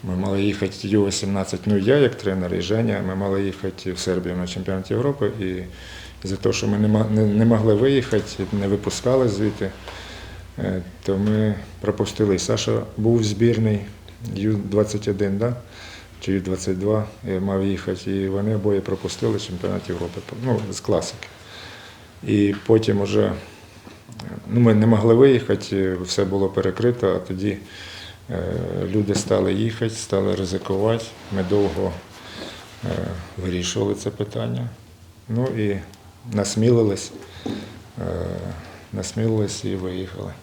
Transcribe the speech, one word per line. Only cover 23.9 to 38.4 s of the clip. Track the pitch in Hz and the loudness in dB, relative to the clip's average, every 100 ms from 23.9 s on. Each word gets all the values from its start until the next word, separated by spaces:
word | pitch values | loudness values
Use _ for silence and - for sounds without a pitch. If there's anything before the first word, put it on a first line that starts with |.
| - - - - - 92 | -20 -20 -16 -14 -12 -2
ну, | 113 | 6
ми | 117 | 6
не | 107 113 | 8 8
могли | 110 113 | 6 8
виїхати, | 117 139 123 - 98 - 98 95 90 | 8 10 8 4 -2 0 0 0 -2
все | 90 - | -2 0
було | 95 98 95 | 2 2 2
перекрито, | - 92 92 120 123 95 90 | 2 0 2 2 4 2 0
а | |
тоді, | 92 92 101 101 - - - - - - - | -2 -4 -2 -4 -10 -16 -16 -16 -16 -18 -8
е, | 87 87 85 87 92 92 | -6 -4 -4 -4 -4 0
люди | 104 101 | 0 2
стали | 98 - 101 95 | 0 2 2 2
їхати, | 95 113 110 113 | 0 -2 -2 -4
стали | 110 - 98 98 | -4 -2 0 0
ризикувати. | 95 92 95 - 95 107 113 110 - - 98 | -2 -4 -6 -4 0 0 0 -4 -14 -6 -4
Ми | 92 | 0
довго, | 104 98 85 95 82 - - - - - - - - | 2 2 0 -4 -6 -14 -20 -16 -14 -14 -14 -18 -10
е, | 95 85 82 90 85 - | -6 -4 -4 -8 -10 -6
вирішували | 90 90 87 110 101 | -4 -2 -2 -2 0
це | 101 - | -2 -6
питання. | - 104 117 117 123 120 - - - - - - | -6 -6 -4 -4 -4 -6 -10 -20 -20 -20 -20 -4
Ну | 110 123 | -2 0
і | 110 104 98 - - - - 123 | 0 0 -2 -6 -20 -20 -18 -4
насмілились, | 104 101 107 113 117 110 95 - - - - - | 0 0 4 6 6 4 0 -6 -14 -18 -12 -8
е, | - - - - - 87 50 90 90 | -8 -10 -16 -16 -8 -6 -4 -6 -6